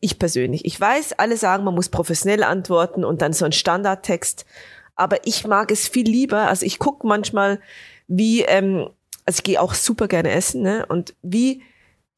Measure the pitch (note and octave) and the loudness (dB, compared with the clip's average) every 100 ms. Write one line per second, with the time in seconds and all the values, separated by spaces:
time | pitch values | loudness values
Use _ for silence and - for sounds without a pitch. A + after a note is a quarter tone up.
0 | G3 - E3+ C3 B2+ D3 - - G3+ C#4 | -4 -2 -2 0 -2 -2 -4 -2 0 0
1 | D4+ - A3 A3+ G3 G3 G3 F3 F3+ - | -2 -2 0 0 0 0 0 0 -2 -2
2 | E3+ E3 G3 G#3 D#3+ F#3+ F3+ E3+ F3 F#3 | -2 0 2 2 2 0 2 2 2 0
3 | C#3+ D#3+ D#3 D#3+ D#3 D#3+ G3 F3+ G3+ F#3+ | -2 0 0 0 0 0 0 0 0 -2
4 | - E3+ - - - - - - - - | -2 -2 -4 -8 -14 -20 -20 -20 -14 -2
5 | F#3 G3+ - - G#3+ G3+ G#3+ G#3+ - B3+ | 0 0 0 -4 0 0 2 0 0 2
6 | A3+ A#3+ C4+ G#3 G#3+ F#3+ G3 - C#4 C#4 | 2 2 2 2 2 2 -2 -2 -4 -2
7 | A3+ G#3 G#3 G#3 G3 G3+ - - - - | 0 0 0 0 0 0 -6 -20 -20 -20
8 | - F3+ A3 A3+ - F#3+ G3 F#3 - - | -4 0 2 4 4 4 2 -2 -4 -12
9 | _ - - E3+ - F#3 F#3+ - - A3+ | _ -8 -4 -2 0 0 0 0 -2 -2
10 | G#3 E3+ D#3+ C#3+ - B3+ G3 A3 - F3 | 0 0 0 0 -2 -2 -2 -2 -2 -4
11 | F3 - F3+ G#3+ C4 C4 - _ _ _ | -6 -12 -4 0 0 -2 -12 _ _ _
12 | _ | _